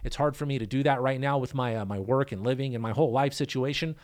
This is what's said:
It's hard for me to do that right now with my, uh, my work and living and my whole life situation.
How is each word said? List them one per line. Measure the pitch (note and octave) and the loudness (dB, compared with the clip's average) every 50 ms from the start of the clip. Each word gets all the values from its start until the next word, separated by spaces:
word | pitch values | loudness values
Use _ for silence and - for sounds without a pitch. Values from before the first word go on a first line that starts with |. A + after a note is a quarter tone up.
| - | -6
It's | B2 - | -4 -2
hard | - D3+ D3 C#3 | 0 0 0 0
for | - D3 | -2 -2
me | C#3+ C#3 | -2 -2
to | A#2+ A2+ | -2 -2
do | G2+ C3 C3+ C#3 | -2 0 2 4
that | D3 C#3 B2 | 4 4 4
right | B2+ C3+ C3+ B2+ | 2 0 0 0
now | C#3 C#3 C#3+ | 0 0 0
with | C3+ B2+ - C#3 | 0 0 -2 -2
my, | C3 B2 A#2+ A2+ | -2 0 0 0
uh, | A2 G2+ | -2 -2
my | G2 G#2 G2 | -2 -4 -2
work | G2 A2 C3 C3+ C3+ - | 0 2 2 2 2 0
and | A2 F#2+ G#2 | -2 -2 0
living | B2 C3 B2+ C#3 C3+ A#2+ | 0 0 0 -2 -4 -4
and | A2+ | -2
my | A2+ A2+ | -2 0
whole | G#2+ C#3 D#3+ A#2+ | 2 2 4 4
life | A#2 C3 C#3+ C#3 - | 4 4 2 2 0
situation. | - C#3+ - - B2+ B2+ C#3+ C#3+ - E3 D#3+ D#3 - | -2 -4 -2 -2 -2 -2 -2 -2 -2 -4 -4 -6 -8